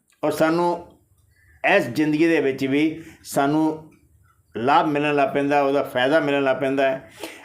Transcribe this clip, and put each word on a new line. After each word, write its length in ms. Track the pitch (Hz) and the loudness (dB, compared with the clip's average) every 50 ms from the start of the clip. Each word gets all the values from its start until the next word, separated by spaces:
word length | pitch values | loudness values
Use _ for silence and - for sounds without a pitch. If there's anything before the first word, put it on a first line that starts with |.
| _ _ _ _ - | _ _ _ _ -4
ਔਰ 80 | 147 | -4
ਸਾਨੂੰ 600 | 147 - 160 156 165 170 175 175 175 170 - - - _ _ _ _ _ _ _ _ _ _ _ _ _ - 147 180 | 0 0 2 2 2 0 0 0 -2 -4 -8 -16 -20 _ _ _ _ _ _ _ _ _ _ _ _ _ 0 2 2
ਇਸ 140 | 202 156 127 | 2 0 0
ਜ਼ਿੰਦਗੀ 380 | 113 143 156 151 151 151 165 | -2 -2 0 0 2 2 2
ਦੇ 140 | 165 165 156 | 2 2 2
ਵਿੱਚ 240 | 135 135 131 131 135 | 0 0 -2 -2 -2
ਵੀ 380 | 131 135 143 151 160 156 - - - - - - | 0 0 0 0 0 -4 -8 -14 -20 -20 -20 -18
ਸਾਨੂੰ 680 | - - 147 139 139 151 156 156 156 156 160 - - - _ _ _ _ _ _ _ _ _ _ _ - | -4 -2 0 0 2 2 0 0 0 -2 -6 -12 -20 -20 _ _ _ _ _ _ _ _ _ _ _ -8
ਲਾਭ 280 | 104 117 135 147 165 165 | -2 0 2 2 2 2
ਮਿਲਣ 300 | 156 147 147 147 151 147 | 2 0 0 0 0 2
ਲੱਗ 140 | 143 139 135 | 0 0 0
ਪੈਂਦਾ, 320 | 143 143 139 143 147 143 | 0 -2 0 0 2 2
ਉਹਦਾ 220 | 143 139 139 139 131 | 2 2 0 -2 -2
ਫਾਇਦਾ 360 | - - 127 127 139 156 160 | -2 -2 -2 0 2 2 2
ਮਿਲਣ 240 | 151 143 139 143 139 | 2 0 0 0 0
ਲੱਗ 140 | 131 131 | 0 0
ਪੈਂਦਾ 340 | 131 139 135 135 139 135 135 | 0 -2 -2 0 0 0 0
ਹੈ। 200 | 131 131 - - - - - - - - | -2 -4 -8 -16 -18 -16 -16 -16 -16 -20